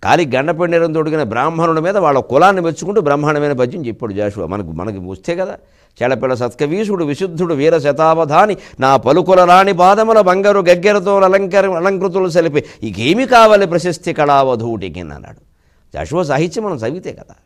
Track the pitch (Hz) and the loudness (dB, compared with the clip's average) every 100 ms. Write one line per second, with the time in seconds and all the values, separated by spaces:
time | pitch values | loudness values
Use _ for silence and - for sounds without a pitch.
0 | 95 147 165 127 147 165 175 170 165 156 | 0 0 0 -2 -2 -2 0 0 0 -2
1 | 156 156 131 110 139 165 165 160 160 202 | -2 -2 -4 -2 -2 0 -2 0 0 0
2 | 165 139 - 131 180 185 165 160 170 208 | 2 0 0 2 4 2 -2 -6 -4 -2
3 | 151 143 147 151 147 135 123 196 127 104 | 0 0 0 -2 -2 -2 -4 -4 -10 -8
4 | 117 98 104 104 82 98 90 80 95 98 | -8 -4 -6 -6 -8 -8 -8 -8 -8 -10
5 | 90 95 - 170 185 - _ _ _ _ | -12 -12 -8 -6 -6 -10 _ _ _ _
6 | 123 135 131 123 120 - 147 175 214 196 | -4 -2 -2 -4 -4 -4 -4 -4 -4 -4
7 | 156 139 190 160 175 151 147 165 143 143 | -4 -4 -6 -6 -4 0 2 2 2 2
8 | 160 160 160 151 214 196 - - 131 139 | 2 2 2 2 2 0 -10 -2 2 2
9 | 117 151 165 170 180 180 196 180 180 202 | 4 2 4 4 6 6 4 4 4 4
10 | 220 220 185 185 202 202 175 175 185 208 | 4 4 4 2 2 2 4 2 4 0
11 | 190 196 190 196 196 196 196 175 180 196 | 0 2 4 2 2 0 0 0 -2 -2
12 | 190 185 185 165 165 147 - - 117 92 | -4 -2 -2 0 0 -2 -4 -10 -10 -4
13 | 117 196 262 247 220 208 196 170 165 160 | -2 0 2 4 6 4 2 -2 -4 -6
14 | - 156 147 139 135 120 117 113 92 82 | -8 -2 2 2 2 -2 -4 -8 -10 -12
15 | 82 71 - - _ _ _ _ _ - | -14 -16 -20 -20 _ _ _ _ _ -12
16 | 78 156 160 139 170 170 214 156 110 165 | -6 -4 -2 -2 -2 -4 -8 -6 -8 -8
17 | - 117 90 - | -12 -16 -20 -20